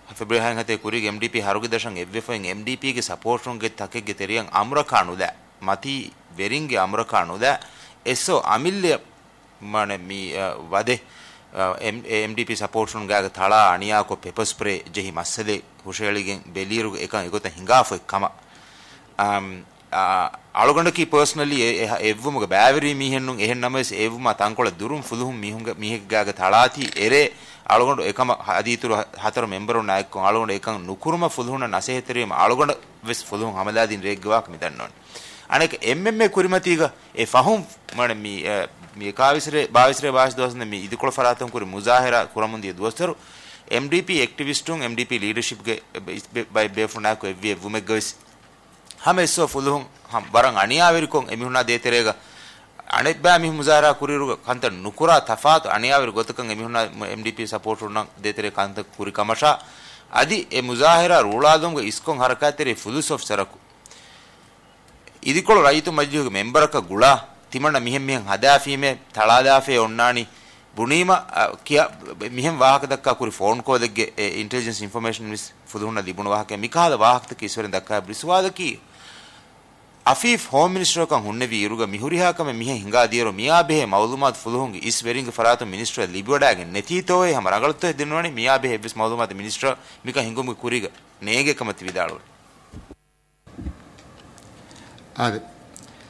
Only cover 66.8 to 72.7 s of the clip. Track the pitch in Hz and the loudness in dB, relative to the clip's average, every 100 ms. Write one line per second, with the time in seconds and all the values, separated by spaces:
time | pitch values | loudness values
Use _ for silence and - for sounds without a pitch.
66.8 | 87 98 127 135 - - - 131 151 139 | -2 6 6 6 2 -20 -12 -2 0 0
67.8 | 120 135 135 131 101 98 135 139 143 139 | 0 -2 -2 -4 -2 2 6 6 4 -2
68.8 | 139 123 - 110 110 123 131 135 131 123 | -2 -2 -6 2 6 6 8 6 4 2
69.8 | 113 113 123 120 110 - - - - - | 2 2 2 2 -4 -12 -20 -20 -14 -4
70.8 | 117 160 180 185 - 85 107 98 - 147 | 0 2 4 2 0 0 0 -2 0 2
71.8 | 156 - - 85 107 123 147 156 131 | 2 -2 -16 -10 -8 -4 -4 4 6